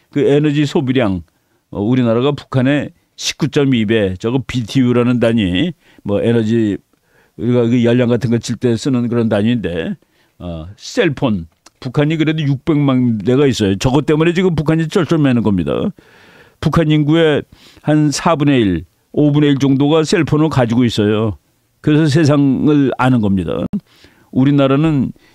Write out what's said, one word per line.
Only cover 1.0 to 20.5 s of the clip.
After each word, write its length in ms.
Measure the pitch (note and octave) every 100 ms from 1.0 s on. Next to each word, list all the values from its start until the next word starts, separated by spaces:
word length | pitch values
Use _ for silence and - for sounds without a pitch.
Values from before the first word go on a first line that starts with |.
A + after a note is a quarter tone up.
| A2 F2+ - _ _ _ _
어, 100 | -
우리나라가 500 | G#2 B2+ A#2+ A#2 C#3
북한의 600 | D3 - C3+ B2+ D3 A2 - _ -
십구 340 | - - D#3
점 240 | D3+ C3+
이 120 | B2 G#2
배, 300 | A2+ G2 F#2
저거 260 | A2+ C3 -
비티유라는 720 | B2+ A2 C3+ B2 A#2+ A#2+ B2
단위, 540 | A2+ A#2 F#2 F2+ F3 - _ _
뭐 180 | - G2+
에너지, 560 | A2+ A#2 A2 A#2 G#2+ F#2+ _ _ _ _ _ -
우리가 300 | A#2 B2 A#2
그 160 | B2
열량 260 | A#2 B2 A#2+
같은 200 | A#2+ A2+
거 80 | A#2
칠 200 | - A2+
때 200 | B2 A2+
쓰는 320 | D3 B2 A#2+
그런 180 | A#2+ A2+
단위인데, 680 | G#2 G#2+ B2 F2 E2 D#2+ F#3+ _ _ _ -
어, 300 | F2 D#2+ D#2+ G#2
셀폰, 720 | - - F#3 B2+ C3 G2+ E2 _ _ _
북한이 380 | B2+ D3 D3 D#3+
그래도 260 | D#3 D#3
육백만 760 | C#3+ C3+ - D3 C#3+ B2+ B2 A2
대가 280 | G2 B2+ C#3+
있어요. 280 | G#2+ G2+ G2
저것 280 | C3 C#3 C#3+
때문에 280 | D3+ E3
지금 220 | E3+ F#3 D#3
북한이 320 | D#3+ D#3+ D#3+
쩔쩔매는 560 | G#3 D#3 E3 C#3+ A#2+
겁니다. 460 | A2 F#2+ C#2+ A#1+ G3+ - _ _ - - - _
북한 280 | D#3 E3 D#3
인구의 540 | D3+ D3 E3 D#3+ C#3 - _ - -
한 300 | - D3+ D3+
사분의 500 | C3+ F3+ D#3 D3 C3
일, 240 | G#2 E2+ - _ _
오분의 400 | - D3 C#3+ D3
일 60 | C#3
정도가 440 | C#3 C3+ C#3+ D#3+
셀폰을 460 | D#3 G3 D3 D3+
가지고 360 | D#3